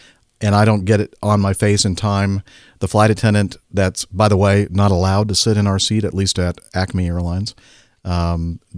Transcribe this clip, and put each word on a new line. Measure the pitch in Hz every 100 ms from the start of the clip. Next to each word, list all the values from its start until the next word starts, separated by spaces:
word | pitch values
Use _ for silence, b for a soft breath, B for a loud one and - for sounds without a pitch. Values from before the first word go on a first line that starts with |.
| b b b -
and | 107
I | 101
don't | 107 107 92
get | 107
it | - -
on | 104 104
my | 98
face | 95 104 101 101
in | 90
time, | 107 101 98 98 - B B B
the | 95
flight | 107 107
attendant | 104 110 104 98 - _
that's, | 98 92 - -
by | 92 107
the | 98
way, | 101 101 101
not | 92 101
allowed | 90 95 98 107
to | 92
sit | 117 104
in | 101
our | 95
seat, | - 110
at | 101
least | 92 98 -
at | 87 - - 92
Acme | 95 95 90
Airlines, | 87 87 90 107 - b b b b 92
um, | 87 85 85 85 85 _